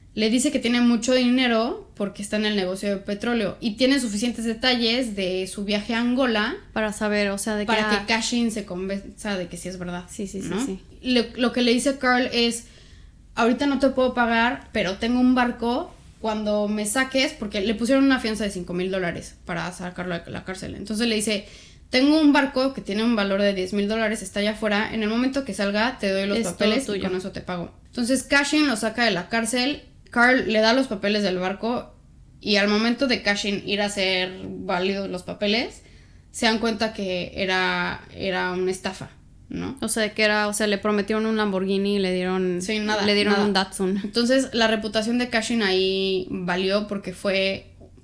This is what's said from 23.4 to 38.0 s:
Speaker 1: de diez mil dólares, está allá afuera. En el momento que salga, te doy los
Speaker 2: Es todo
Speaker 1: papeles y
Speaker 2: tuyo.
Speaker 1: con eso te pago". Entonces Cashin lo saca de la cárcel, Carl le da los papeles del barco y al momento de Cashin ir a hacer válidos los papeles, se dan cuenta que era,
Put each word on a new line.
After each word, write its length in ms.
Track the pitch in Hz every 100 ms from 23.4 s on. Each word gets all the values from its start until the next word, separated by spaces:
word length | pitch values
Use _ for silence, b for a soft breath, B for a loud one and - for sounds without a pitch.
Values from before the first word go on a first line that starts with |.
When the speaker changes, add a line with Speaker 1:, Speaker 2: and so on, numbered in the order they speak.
Speaker 1:
de 140 | 202
diez 180 | 190 185
mil 140 | 202 202
dólares, 340 | 226 220 226
está 180 | 185 208
allá 120 | 208
afuera. 400 | 214 214 208 220
En 120 | 220
el 40 | 214
momento 340 | 233 262 277
que 100 | 269
salga, 440 | 190 202 208 240 254
te 100 | 196
doy 160 | 190 196
los 120 | 214
Speaker 2:
Es 40 |
todo 100 | 185
Speaker 1:
papeles 280 | 170 208 240
y 20 | 269
Speaker 2:
tuyo. 160 | 196 190
Speaker 1:
con 80 | 185
eso 140 | 196
te 100 | -
pago". 300 | - 175 - - -
Entonces 380 | 240 233 262
Cashin 420 | - 285 285 302 294
lo 80 |
saca 300 | 220 220 233
de 80 | 233
la 160 | 175 -
cárcel, 540 | 226 226 254 262 294 - - -
Carl 400 | 240 240 254 220
le 100 | 214
da 120 | 220
los 140 | 262 262
papeles 340 | 202 202 214
del 160 | 196 180
barco 560 | 185 196 226 240 - - - - - -
y 160 | - 202
al 100 | 208
momento 400 | 214 233 233 269
de 140 | 226
Cashin 400 | 202 202 208 196 185
ir 160 | 202
a 40 | 208
hacer 540 | 202 190 185 185 190
válidos 640 | 190 190 185 180 190 196 190
los 120 | 180
papeles, 600 | 180 170 202 226 392 - b b b b b
se 140 | - 233
dan 120 | 220
cuenta 340 | 226 208 220
que 380 | 208 190 180 175 -
era, 640 | 190 185 185 180 180 -